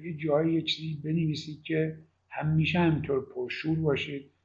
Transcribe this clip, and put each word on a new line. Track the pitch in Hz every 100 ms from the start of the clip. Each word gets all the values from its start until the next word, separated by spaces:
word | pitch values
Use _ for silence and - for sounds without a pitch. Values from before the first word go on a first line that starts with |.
یه | 165
جایی | 151 156 147 165
یه | 165
چیزی | 160 - 160 147
بنویسید | 151 160 160 147 - 156
که | - 160 160 156 - _ _
همیشه | - 151 156 156 170
همینطور | 170 156 - 135 -
پرشور | - 123 - 156 160
باشید، | 156 135 151 143 - _